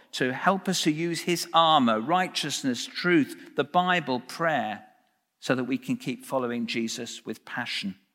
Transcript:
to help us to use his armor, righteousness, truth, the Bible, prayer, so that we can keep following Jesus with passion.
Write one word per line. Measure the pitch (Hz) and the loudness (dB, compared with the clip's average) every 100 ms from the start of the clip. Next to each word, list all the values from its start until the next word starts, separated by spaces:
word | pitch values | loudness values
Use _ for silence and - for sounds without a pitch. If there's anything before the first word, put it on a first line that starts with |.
| _ | _
to | - 131 | -2 -2
help | 131 - 190 190 | 0 2 2 2
us | 175 | 0
to | 175 | 0
use | 151 170 165 | 0 0 -2
his | - 175 - | -2 -2 2
armor, | 165 165 156 120 110 | 4 6 6 6 4
righteousness, | 117 175 185 - 156 - 139 120 - | 2 0 0 -2 -4 -4 -2 -4 -6
truth, | - 175 170 131 - - - | -4 4 4 4 -2 -8 -4
the | |
Bible, | 139 180 180 180 143 127 | 0 2 2 2 0 -4
prayer, | - - 165 147 107 101 - _ _ _ _ _ | -4 -4 -2 0 -2 -6 -12 _ _ _ _ _
so | - 127 | -2 -2
that | |
we | 123 135 | 0 -4
can | - 123 | -4 -6
keep | - 123 - | -6 -8 -4
following | 135 123 120 113 | -4 -2 -4 -4
Jesus | 120 113 - 117 - - | -4 -4 -6 -10 -12 -12
with | 113 - | -12 -10
passion. | - 120 - 101 92 _ | -8 -6 -6 -6 -10 _